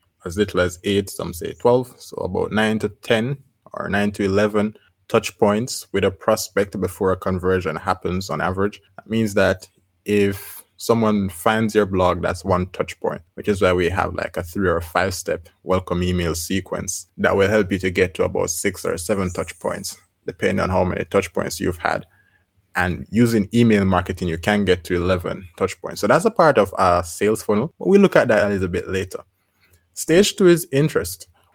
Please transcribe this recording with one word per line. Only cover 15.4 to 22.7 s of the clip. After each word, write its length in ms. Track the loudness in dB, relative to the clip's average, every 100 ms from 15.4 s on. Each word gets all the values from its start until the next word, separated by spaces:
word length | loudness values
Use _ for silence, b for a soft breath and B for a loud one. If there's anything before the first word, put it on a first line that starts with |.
| -8 _
welcome 400 | -2 -2 0 -2
email 320 | 0 0 0 -2
sequence 720 | -4 -4 -4 -8 -6 -10 -12 -4
that 180 | 0 2
will 140 | 4
help 220 | 2 2
you 80 | 0
to 100 | -2
get 240 | 0 0 0
to 80 | -2
about 240 | -2 -4
six 340 | -2 -4 -4
or 140 | -6 -4
seven 320 | -4 -2 -2
touch 260 | -4 -8 -8
points, 400 | -8 -6 -10 -14 _ _ -14
depending 340 | -4 -2 0
on 100 | 0
how 140 | 0
many 220 | 0 -2 -2
touch 260 | -2 -2
points 300 | -4 -6 -4
you've 160 | -4 -2
had. 280 | -2 -4 -6 _ _ _ _ _ _